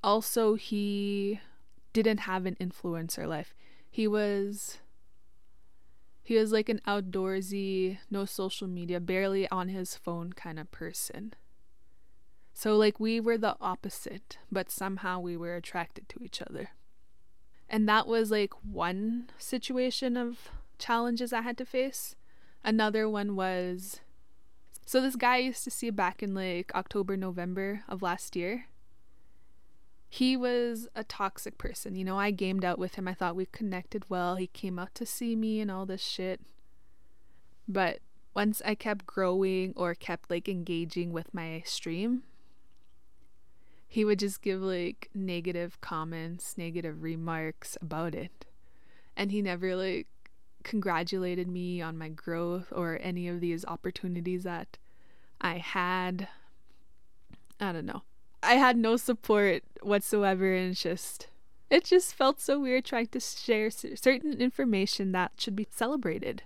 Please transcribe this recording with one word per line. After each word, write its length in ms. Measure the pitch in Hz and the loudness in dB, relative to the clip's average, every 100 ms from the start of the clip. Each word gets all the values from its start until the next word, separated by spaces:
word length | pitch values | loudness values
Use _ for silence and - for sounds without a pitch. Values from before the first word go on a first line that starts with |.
Also, 520 | 202 214 214 233 220 | 6 4 4 4 6
he 840 | 214 - 208 202 202 202 202 196 214 - - - - - | 4 2 0 2 2 2 2 2 -2 -6 -16 -16 -16 0
didn't 280 | 226 220 214 | 4 6 4
have 260 | - 185 185 | 0 0 -2
an 100 | - | -2
influencer 640 | 180 - 180 165 165 - 160 | -4 -4 -4 -2 -4 -4 -2
life. 280 | 160 165 - - - - | -4 -6 -12 -16 -16 -8
He 180 | - 214 | 0 2
was, 720 | 208 208 202 202 208 - - - - - - - - - - - - - - - - | 4 4 2 0 -2 -8 -10 -14 -14 -14 -14 -14 -14 -16 -16 -16 -16 -16 -16 -16 -14
he 120 | - 226 | 4 6
was, 140 | 220 | 8
like, 180 | 214 214 | 4 4
an 120 | 214 - | 0 2
outdoorsy, 1080 | 202 190 185 190 190 190 196 190 190 185 190 - | 0 0 0 2 0 0 -2 0 2 2 -2 -4
no 140 | 196 | -4
social 420 | 196 - 190 - 190 | -2 -2 -2 -2 -4
media, 320 | 180 175 175 | -4 -2 -2
barely 500 | 175 185 196 196 190 | 2 2 4 2 2
on 180 | 185 185 | 0 0
his 260 | 190 185 | -2 -4
phone 380 | - - 170 170 | -4 -4 -4 -6
kind 260 | 180 170 156 | -8 -8 -8
of 120 | 156 | -10
person. 600 | - 165 165 - - 214 - - - - - - - - - - - - | -8 -8 -4 -6 -6 -10 -10 -16 -16 -16 -16 -16 -16 -16 -16 -16 -16 -14
So, 220 | - 214 214 | -4 6 8
like, 220 | 214 - | 8 6
we 220 | 220 226 | 2 4
were 180 | 226 233 | 4 4
the 180 | 214 - | 2 0
opposite, 760 | - 185 196 - - 190 - - - | -2 -2 -6 -8 -10 -10 -12 -14 -4
but 200 | 190 180 | -2 -2
somehow 500 | - 196 196 196 180 | -2 -2 -2 -2 -2
we 160 | 175 170 | -2 -4
were 180 | 170 | -4
attracted 540 | 175 - 180 170 - - | -4 -4 -4 -4 -8 -12
to 160 | - | -10
each 180 | 247 - | -8 -8
other. 280 | - - 202 - - - - - - - - - - | -8 -8 -8 -10 -16 -16 -16 -16 -16 -16 -16 -16 0
And 200 | 220 214 | 4 8
that 200 | 214 - | 6 6
was, 220 | 226 220 | 4 4
like, 220 | 214 202 - | 4 2 -2
one 680 | 208 185 170 185 220 233 240 - | -8 -2 0 0 0 -2 -4 -12
situation 800 | - 254 - 254 254 - 262 240 | -4 -4 0 2 2 2 0 2
of 340 | 240 240 - - - - | 0 -4 -10 -10 -10 -10
challenges 540 | - 233 240 233 247 | 2 2 4 0 0
I 100 | 240 | -2
had 140 | 233 240 | -2 -4
to 60 | |
face. 520 | 254 262 269 - - - - - - - | -2 2 2 -2 -8 -12 -16 -16 -16 -4
Another 440 | - 220 214 214 220 | 2 4 6 4 2
one 260 | 208 202 | 2 0
was, 680 | 190 185 185 180 180 190 - - - - - - - - - - | 2 2 2 0 -2 -6 -12 -14 -14 -14 -16 -16 -16 -16 -14 2
so 140 | 262 | 4
this 160 | 262 254 | 4 4
guy 180 | 247 | 4
I 40 | 254 | 6
used 260 | 254 240 | 4 -2
to 60 | - | -6
see 200 | - 233 | -4 -2
back 320 | 208 185 - | 2 0 0
in, 120 | 202 | -2
like, 360 | 190 185 175 190 | 0 0 -2 0
October, 420 | - 190 208 190 196 | -2 0 0 0 0
November 680 | 190 180 175 185 196 208 - | -2 -2 -2 -2 -2 -4 -6
of 140 | 185 | -2
last 340 | 185 180 - 180 | 0 0 -2 -2
year, 300 | 175 247 - - - - - - - - - - - - - - - | -2 -2 -6 -16 -16 -16 -16 -16 -16 -16 -16 -16 -16 -16 -16 -16 -14
he 280 | - 254 262 | 2 4 4
was 500 | 247 247 240 226 233 | 2 2 2 -2 -6
a 80 | 233 | -8
toxic 540 | 214 - 196 - - - | -8 -2 -4 -2 -10 -6
person. 400 | 226 220 214 190 | -6 -6 -6 -4
You 80 | |
know, 140 | 190 190 | -2 2
I 120 | 208 | 2
gamed 360 | 196 185 190 180 | 2 2 2 2
out 120 | 175 | 2
with 180 | 185 - | -2 -2
him. 120 | 185 | -6
I 60 | |
thought 200 | 185 180 | -2 -2
we 120 | 175 185 | 0 -4
connected 580 | - 214 185 - 214 - | -2 -2 -2 -4 -8 -2
well. 260 | 185 180 185 | 0 2 0
He 100 | 185 | -2
came 320 | - 190 180 | -4 -4 -4
out 160 | 185 - | -6 -6
to 100 | 233 | -6
see 280 | - 240 | -2 0
me 240 | 226 220 214 | 2 2 2
and 120 | 214 | 0
all 160 | 190 190 | -2 -4
this 160 | 185 | -4
shit. 400 | - - 185 185 - - - - - - - - - - - - - | -4 -2 -2 -4 -6 -16 -16 -16 -16 -16 -16 -16 -16 -16 -16 -10 -2
But 340 | 196 180 - - - - | 2 2 2 -10 -16 -8
once 260 | - 208 208 | 2 2 2
I 120 | - | -2
kept 320 | 214 226 208 - | -2 0 -2 -2
growing 640 | - 185 185 190 185 190 | 2 4 4 4 2 0
or 200 | - 180 | 0 -2
kept, 360 | 170 - 175 - | -2 -4 -6 0
like, 200 | 170 170 | -2 0
engaging 600 | 185 170 165 170 175 175 | -2 0 -2 0 -2 -2
with 200 | 165 165 | -2 -4
my 300 | 185 165 160 | -6 -6 -6
stream, 600 | - - 175 165 220 254 - - - - - - - - - - - - - - - - - | -6 -6 -4 -2 0 0 -2 -16 -16 -16 -14 -14 -16 -16 -16 -16 -16 -16 -16 -16 -14 -14 -2
he 160 | 233 | 4
would 140 | 214 202 | 6 6
just 220 | 202 196 | 2 0
give, 200 | 202 190 | 0 0
like, 480 | 190 185 175 - - | 0 0 0 -4 -8
negative 640 | 202 190 175 170 175 175 - | -4 -2 0 0 -2 -4 -6
comments, 760 | - 165 160 165 165 175 - - | -6 -4 -2 -4 -6 -6 -8 -6
negative 460 | 170 170 165 156 | -4 -2 -4 -4
remarks 720 | 160 165 165 160 156 - - - | -4 -2 -2 -2 -2 -6 -10 -8
about 340 | 160 151 170 | -4 -2 -2
it. 320 | 156 175 - - - - - - - - - | -2 -6 -10 -14 -14 -16 -16 -16 -16 -10 -2
And 160 | 196 | 0
he 100 | 208 | 2
never, 320 | 196 175 185 | 2 2 0
like, 320 | 185 190 180 - - - - - - | 2 0 0 -4 -12 -16 -16 -16 -12
congratulated 840 | - 214 190 165 175 190 180 180 180 | -2 0 2 2 2 0 0 0 0
me 340 | 180 180 175 | -2 -2 -2
on 160 | 165 160 | -4 -6
my 100 | 160 | -8
growth 640 | 160 - 170 175 180 180 | -6 -2 0 0 0 -2
or 280 | - 170 165 | -2 0 0
any 260 | 185 180 175 | -2 -2 -2
of 120 | 175 | 0
these 240 | 175 165 | 0 0
opportunities 800 | - 170 180 - 185 175 170 180 | -4 -4 -4 -4 -2 -2 0 0
that 340 | 185 170 - - - - - - - - | -2 -4 -6 -12 -14 -16 -16 -16 -16 0
I 180 | 175 170 | 0 0
had. 720 | 165 190 180 185 180 180 196 - - - - - - - - - - - - - | 0 2 2 2 2 -2 -4 -8 -14 -14 -14 -14 -14 -14 -14 -14 -14 -14 -14 -4
I 140 | 202 | -2
don't 140 | 170 - | -2 -4
know. 160 | - - - - - | -6 -8 -14 -14 0
I 100 | - | 8
had 220 | 247 262 233 | 10 10 8
no 200 | 226 233 | 6 4
support 640 | - 233 - 208 202 175 - - | 4 2 6 8 8 4 0 -6
whatsoever, 720 | 208 202 - 208 196 190 190 | 4 4 6 6 6 6 6
and 200 | 185 185 | 4 2
it's 100 | 185 | 0
just, 460 | 170 180 - - - - - - - | 0 0 -4 -10 -12 -14 -16 -16 8
it 140 | 349 | 8
just 300 | - 359 - | 10 8 8
felt 260 | - 269 277 | 4 4 4
so 180 | - 285 | 2 2
weird 260 | 269 254 | 6 4
trying 220 | 247 240 226 | 4 0 0
to 120 | 262 | -2
share 500 | - - - 220 220 | -4 -6 2 4 4
cer-, 240 | - - | 0 -8
certain 460 | - 254 262 311 285 | 4 6 6 2 2
information 720 | 247 - 262 202 202 - 196 | 2 4 4 4 4 2 2
that 200 | 185 180 - | 2 0 0
should 160 | - | -2
be 140 | 196 214 | -2 -2
celebrated. 720 | - 233 285 196 170 - 196 | 0 2 2 2 0 -2 -4